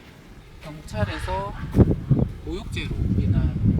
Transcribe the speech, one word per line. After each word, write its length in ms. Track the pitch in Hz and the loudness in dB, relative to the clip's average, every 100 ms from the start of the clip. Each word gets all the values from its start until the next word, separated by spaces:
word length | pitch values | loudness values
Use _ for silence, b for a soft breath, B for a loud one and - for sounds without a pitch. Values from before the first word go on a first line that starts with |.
| - - - - - - | -16 -20 -20 -20 -20 -16
경찰에서 920 | 160 156 151 - - 160 - 190 202 - - - - - - - - - | -14 -14 -8 -2 -2 -2 -4 -4 -4 -6 -2 4 6 4 2 2 2 -4
모욕죄로 500 | - 175 185 - 147 - - - | -8 -8 -6 -6 -4 -2 0 2
인한 360 | - - - - - - | 2 2 2 2 2 2